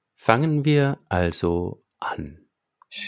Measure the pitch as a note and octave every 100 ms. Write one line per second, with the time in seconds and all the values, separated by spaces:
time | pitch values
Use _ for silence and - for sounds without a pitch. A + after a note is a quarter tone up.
0 | _ _ - A#2 D#3 D3 D3 D3 C#3 -
1 | _ F2+ F2 - F2 E2+ F2 - _ _
2 | - - D2 E2 _ _ _ _ _ -